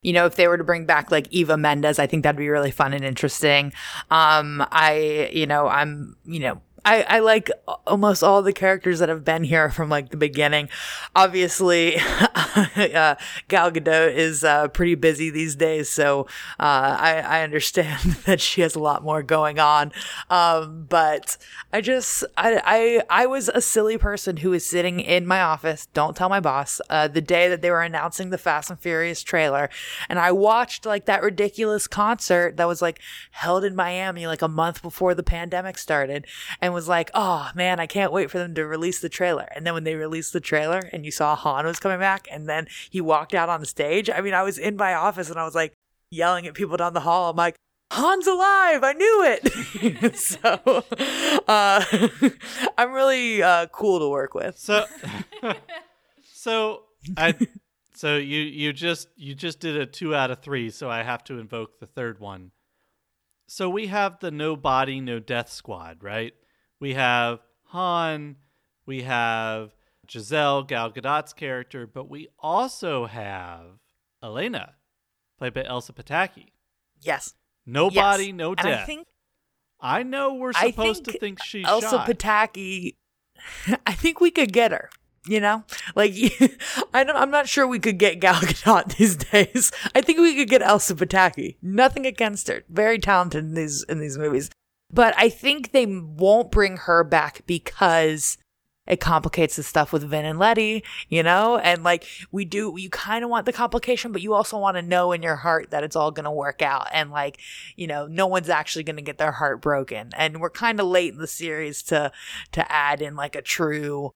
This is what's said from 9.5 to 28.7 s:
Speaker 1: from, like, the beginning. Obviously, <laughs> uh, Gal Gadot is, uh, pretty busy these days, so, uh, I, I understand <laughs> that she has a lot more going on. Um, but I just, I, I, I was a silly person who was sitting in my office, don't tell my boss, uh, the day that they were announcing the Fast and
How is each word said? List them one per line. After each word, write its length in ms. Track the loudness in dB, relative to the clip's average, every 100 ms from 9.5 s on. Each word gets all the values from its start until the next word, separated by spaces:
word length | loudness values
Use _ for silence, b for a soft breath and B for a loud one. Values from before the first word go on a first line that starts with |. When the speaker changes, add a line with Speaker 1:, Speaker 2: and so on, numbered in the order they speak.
| 2 2
Speaker 1:
from, 160 | 0 0
like, 220 | -2 -2
the 80 | -2
beginning. 500 | -2 2 2 2 -2 B B B B 4
Obviously, 800 | 4 4 0 2 4 6 4 2
<laughs> 20 |
uh, 1160 | 0 2 2 2 0 2 2 2 2 4 4 2 B B 0
Gal 240 | 2 4
Gadot 420 | 2 2 4 4
is, 300 | 4 0 2
uh, 240 | 4 4 2
pretty 280 | 2 2 4
busy 340 | 2 2 -4
these 260 | -2 -4 0
days, 340 | 0 0 -2
so, 340 | 2 2 2 -2 B B B
uh, 380 | 2 4 2 2
I, 240 | 2 2 0
I 160 | -2
understand 560 | 0 -2 0 0 0 0
<laughs> 240 | -2 0 0
that 160 | 0
she 180 | 0 0
has 140 | 0 0
a 40 |
lot 220 | -2 -2
more 220 | -2 -4
going 360 | 0 2 2 2
on. 340 | 4 4 2 B B B 0
Um, 560 | 4 4 2 -2 -12 0
but 480 | 4 4 0 -6 -12 B B B
I 80 | -4
just, 460 | 0 -2 -2 -4 -4 0
I, 260 | 2 2 4 4 4 2 2
I, 120 | 2
I 20 | 2
was 200 | 0 0
a 140 | 0
silly 360 | 2 2 2 2
person 380 | 0 -2 -6 -4
who 140 | 0
was 160 | 0 0
sitting 340 | 0 0 -2
in 260 | 2 0 2
my 160 | 2
office, 440 | 2 0 -2 -6 -4
don't 240 | -2 -2 0
tell 100 | 0
my 140 | 2
boss, 400 | 0 -2 -4 -8 -2
uh, 180 | 0 2
the 140 | 0
day 260 | 2 4 4
that 140 | 2
they 100 | 2
were 100 | 2
announcing 480 | 0 -2 -4 -6 -8
the 80 | -4
Fast 320 | 0 -2
and 80 | -4